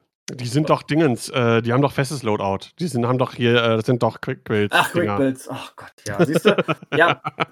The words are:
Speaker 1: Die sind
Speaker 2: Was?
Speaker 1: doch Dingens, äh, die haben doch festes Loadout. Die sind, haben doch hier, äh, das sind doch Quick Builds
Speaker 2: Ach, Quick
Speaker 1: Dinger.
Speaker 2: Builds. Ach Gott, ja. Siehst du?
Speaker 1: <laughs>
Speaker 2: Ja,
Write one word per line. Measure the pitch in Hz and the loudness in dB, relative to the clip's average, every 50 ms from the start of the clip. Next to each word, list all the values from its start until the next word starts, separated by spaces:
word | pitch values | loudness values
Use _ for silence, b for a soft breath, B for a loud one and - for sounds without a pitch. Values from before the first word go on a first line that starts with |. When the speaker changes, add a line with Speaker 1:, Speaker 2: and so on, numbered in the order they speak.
| _ _ _ _ _ - | _ _ _ _ _ -12
Speaker 1:
Die | - 123 123 | -10 -8 -6
sind | 120 110 147 156 151 | -2 0 0 2 2
Speaker 2:
Was? | 151 131 | 0 0
Speaker 1:
doch | - | 0
Dingens, | - 147 156 170 143 117 107 - - | 0 0 2 2 2 2 -2 -6 -4
äh, | - 135 120 117 117 113 | -2 0 2 2 2 2
die | 117 117 117 | 2 2 2
haben | 131 | 2
doch | 143 131 | 2 0
festes | - - 139 131 156 135 113 | 0 -2 -4 -2 -4 -6 -4
Loadout. | 110 104 101 101 98 98 95 - - _ - | -2 -2 -2 -2 -4 -4 -4 -8 -12 _ -8
Die | 170 | -6
sind, | 170 123 120 117 | -4 -2 -2 0
haben | 117 131 | 0 0
doch | 127 127 - - | 0 0 -2 -2
hier, | - 120 117 120 | 0 2 4 4
äh, | 120 117 117 113 | 4 4 2 2
das | 113 110 | 2 2
sind | - 127 117 127 | 0 0 2 0
doch | 113 - - | -2 -2 -4
Quick | - - 131 - - | -8 -8 -8 -8 -4
Builds | - 113 104 104 101 - | -2 0 0 0 2 2
Speaker 2:
Ach, | 175 - - | 0 0 0
Quick | - 170 | 0 -2
Speaker 1:
Dinger. | 175 - 202 | 0 0 0
Speaker 2:
Builds. | - 135 135 135 - - - | 0 0 0 -2 -4 -10 -12
Ach | - - - - - | -12 -12 -14 -16 -18
Gott, | - - - - _ - | -20 -20 -20 -20 _ -12
ja. | 101 101 98 175 | -4 0 0 2
Siehst | - 156 170 - | 2 2 2 2
du? | 208 202 | 2 2
Speaker 1:
<laughs> | - 170 - 151 - - - - | 2 0 -2 -4 -6 -6 -2 2
Speaker 2:
Ja, | 147 165 170 139 - - 151 - - - - | 4 4 4 2 0 -6 -8 -6 -6 -6 -6